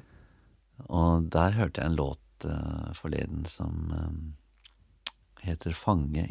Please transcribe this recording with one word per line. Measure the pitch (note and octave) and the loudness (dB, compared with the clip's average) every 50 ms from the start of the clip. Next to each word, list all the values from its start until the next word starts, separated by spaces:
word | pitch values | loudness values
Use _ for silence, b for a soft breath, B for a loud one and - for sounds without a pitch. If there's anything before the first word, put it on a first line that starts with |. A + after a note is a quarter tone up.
| b b b b b b b b b b b b _ _ _ - - - | b b b b b b b b b b b b _ _ _ -18 -6 0
Og | - F2 E2 E2+ E2+ E2+ E2 D#2+ | 2 4 6 6 6 4 4 4
der | - E2 E2+ F#2+ G#2+ | 4 4 4 4 4
hørte | A2+ A2 - - - | 2 2 0 0 -2
jeg | C2 D#2+ | 0 0
en | E2 D#2 | 2 2
låt, | C#2+ C#2 C#2+ - _ _ _ - | 0 -2 -4 -6 _ _ _ -10
eh, | - D#2 D#2 D2+ D2 D2+ D#2 D2+ D#2 D#2 D#2+ | -6 -4 -4 -4 -4 -4 -4 -6 -6 -8 -8
forleden | - - D#2+ D2+ C#2+ C#2 - E2 D#2+ D#2+ | -8 -6 -4 -4 -4 -4 -4 -6 -6 -6
som, | D#2+ - - D#2+ D#2+ D#2+ E2 D#2+ D#2+ D#2+ | -8 -6 -6 -6 -4 -4 -4 -4 -4 -4
eh, | D#2 D#2+ D#2+ D#2+ D#2+ D#2+ D#2 D2 - _ _ _ _ - - _ _ _ _ _ _ _ - - _ _ _ _ - - | -4 -4 -4 -4 -6 -8 -10 -12 -14 _ _ _ _ -20 -20 _ _ _ _ _ _ _ -12 -12 _ _ _ _ -8 -4
heter | F2+ E2 - - E2+ E2 | -4 -4 -2 -4 -4 -6
Fange | - - - G2+ E2+ C#2+ C#2 D2+ D#2 E2+ - | 0 2 4 4 4 4 2 0 0 -2 -2